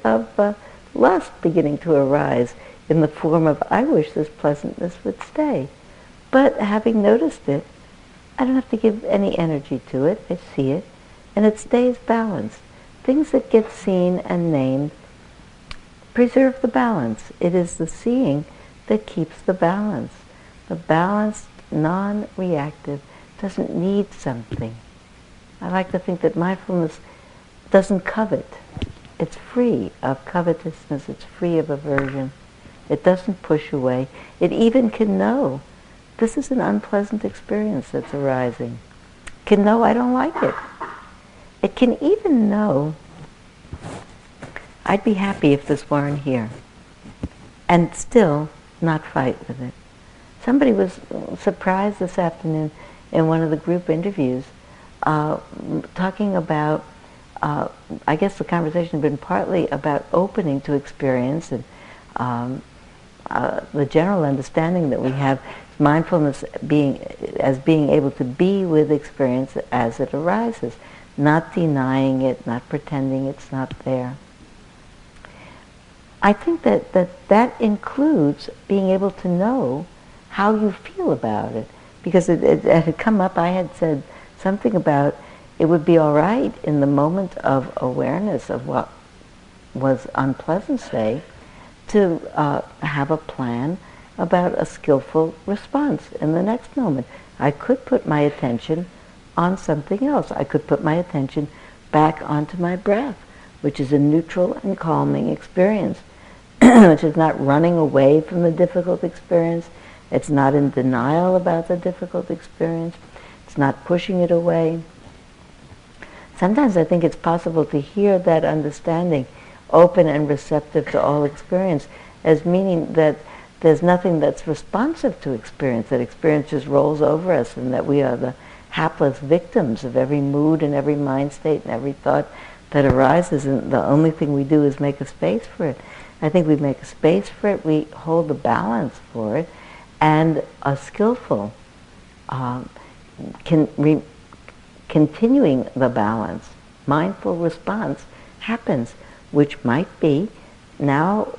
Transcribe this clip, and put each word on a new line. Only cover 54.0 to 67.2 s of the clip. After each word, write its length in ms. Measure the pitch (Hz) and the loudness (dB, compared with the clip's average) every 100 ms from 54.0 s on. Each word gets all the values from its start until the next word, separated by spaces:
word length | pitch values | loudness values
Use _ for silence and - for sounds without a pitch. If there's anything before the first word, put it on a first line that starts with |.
| 196 196 131 127 - - - - - - | -2 -2 -2 -2 -8 -20 -20 -20 -20 -6
uh, 360 | - 151 151 - - - - 156 - | 0 0 0 -4 -8 -14 -8 -6 -6
talking 420 | - 185 185 202 185 | -4 -4 -2 -2 -2
about, 480 | 165 151 151 156 - - - - - - | -2 -2 0 -2 -6 -20 -20 -20 -20 -6
uh, 260 | 151 147 - - - - - | -4 -2 -6 -10 -14 -6 -2
I 80 | |
guess 240 | 151 196 - | 0 0 -2
the 60 | |
conversation 560 | - 170 156 175 170 156 | -4 -2 0 -2 -2 -2
had 20 | |
been 160 | 151 143 | -2 -2
partly 500 | - 190 - 185 - | -2 -2 0 0 0
about 360 | 143 151 139 - | -2 -2 -2 0
opening 480 | 170 196 - 165 139 | 0 0 -2 -2 -4
to 120 | - | -2
experience 760 | 143 - - 139 127 127 160 - | -4 -4 -4 -2 0 -2 -4 -6
and, 140 | 120 131 - - - - - | -10 -10 -20 -20 -20 -14 -6
um, 460 | 123 120 123 131 - - - - - - - | -4 -4 -6 -10 -14 -20 -20 -20 -20 -20 -8
uh, 320 | - 123 101 - | -4 -2 -4 -6
the 100 | 143 | -4
general 400 | 139 156 180 196 | 0 2 2 0
understanding 640 | 147 135 131 165 160 180 151 | 0 -2 -2 -2 0 0 0
that 120 | - | 0
we 80 | 127 | -2
have 300 | 135 135 135 - - - - | 0 0 0 -6 -18 -12 0
mindfulness 640 | 147 156 160 175 147 139 - - 147 | 2 2 2 2 0 -2 -10 -10 0
being, 340 | 151 139 - - - | 2 2 -2 -10 -12